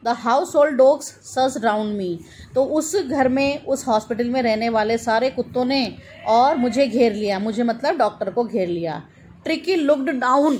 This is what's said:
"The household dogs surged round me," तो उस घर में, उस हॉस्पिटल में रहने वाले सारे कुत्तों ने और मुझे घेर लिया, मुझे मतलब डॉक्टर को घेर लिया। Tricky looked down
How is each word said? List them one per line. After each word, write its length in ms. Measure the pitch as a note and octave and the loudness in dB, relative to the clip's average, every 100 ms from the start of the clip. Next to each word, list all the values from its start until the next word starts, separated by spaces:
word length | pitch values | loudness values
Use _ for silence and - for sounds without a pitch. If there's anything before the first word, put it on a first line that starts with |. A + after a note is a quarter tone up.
| A3+ | -4
"The 120 | A#3+ | -4
household 540 | A#3 B3+ E4 D#4+ D4+ | 0 0 2 2 2
dogs 320 | C4 C4 D4 - - - - | 6 4 4 -2 -16 -10 -2
surged 260 | C4 C4 | -2 0
round 360 | A3 G#3+ G#3+ G#3 | -2 -2 -2 -6
me," 160 | F3+ E3+ - - - | -6 -8 -10 -20 -8
तो 100 | B3 | -2
उस 320 | C4+ D4+ - G4 | 0 0 0 -2
घर 320 | C#4+ C#4+ C4 | -2 0 2
में, 360 | C4 C#4 C#4+ | 2 0 -2
उस 220 | - C4+ - | -4 -4 0
हॉस्पिटल 400 | G#3+ G#3+ A3 A#3+ | -2 -2 -4 -2
में 140 | B3+ | 0
रहने 260 | A#3+ G#3+ A#3 | 0 0 0
वाले 300 | A3 G#3+ A3+ | 0 0 0
सारे 320 | A#3 A3+ B3+ | 0 0 0
कुत्तों 340 | C4 A#3+ B3 | -2 -6 -2
ने 320 | B3 C4+ A#3 F3 - - - | -2 0 -2 -6 -20 -12 0
और 300 | A3+ C4 D#4 | 4 4 4
मुझे 300 | B3 A3+ C#4 | 0 2 0
घेर 260 | A3 A#3 | 4 2
लिया, 260 | G#3 G#3 F#3+ | 2 -2 -2
मुझे 240 | G#3 G#3+ | -2 -2
मतलब 340 | A#3+ A3+ C#4 E4 | -2 0 -2 0
डॉक्टर 340 | G#3+ G#3 G3 | 0 0 -6
को 140 | F#3 | -4
घेर 240 | A#3 G3+ F3+ | -2 -2 -2
लिया। 340 | E3+ E3 D#3 - - - - - | -2 -4 -8 -12 -20 -20 -14 -4
Tricky 440 | D#4+ - F#4 C#4 | -4 0 0 2
looked 300 | D4 C4 C4+ | 2 0 -2
down 320 | B3 C4+ D4 C4 | 2 2 2 0